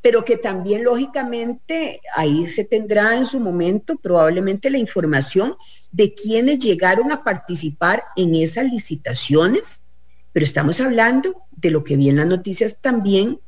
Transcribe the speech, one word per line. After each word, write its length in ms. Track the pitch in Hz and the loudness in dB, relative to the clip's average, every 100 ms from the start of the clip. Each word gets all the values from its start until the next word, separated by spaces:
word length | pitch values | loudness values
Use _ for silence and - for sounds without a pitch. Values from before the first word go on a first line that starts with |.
pero 240 | 247 226 | 4 2
que 140 | - 226 | 2 -2
también, 460 | 220 190 185 208 | -2 -6 -2 0
lógicamente, 1160 | 240 240 269 285 247 233 233 240 - 320 311 - - | 2 0 -2 -4 -6 -6 -6 -8 -6 -6 -6 -10 -10
ahí 320 | - 156 147 170 | -2 2 2 0
se 180 | 165 | -4
tendrá 520 | 202 220 214 208 214 233 | -2 -2 0 2 2 2
en 100 | 254 | 0
su 140 | 269 | -2
momento 560 | 214 175 170 202 - 330 | -2 0 0 0 -4 -8
probablemente 760 | 185 175 160 175 196 196 269 | 0 4 4 4 -2 -2 0
la 80 | 269 | 0
información 760 | 226 - 160 143 135 190 226 - - - - | -2 -2 0 0 0 0 0 -4 -14 -20 -16
de 220 | 170 208 | 2 2
quienes 460 | 208 214 220 247 294 | 2 -2 2 2 2
llegaron 520 | 247 170 180 190 254 | 2 2 4 2 2
a 120 | 294 | -2
participar 800 | - 190 - 175 156 147 170 214 - - | -2 -4 -6 -6 -6 -2 0 0 -4 -2
en 200 | 180 165 | 2 2
esas 340 | 160 165 262 | 0 0 -2
licitaciones. 1120 | 240 - 156 - 123 - 147 175 294 453 - - - - - - | -2 -6 -10 -8 -8 2 4 4 2 -2 -16 -18 -20 -20 -20 -6
Pero 140 | - 147 | -2 -2
estamos 340 | - 147 175 | 0 -2 0
hablando 640 | 262 233 226 254 359 370 - | 0 2 2 2 -2 -8 -14
de 220 | - 175 | -4 0
lo 120 | 156 | 0
que 120 | 147 143 | 0 2
vi 120 | 139 | 4
en 80 | 143 | 4
las 100 | 160 | 2
noticias 520 | 180 185 185 220 - | 0 -4 -2 -2 -2
también 580 | 269 240 202 196 208 285 | -2 0 2 2 2 -4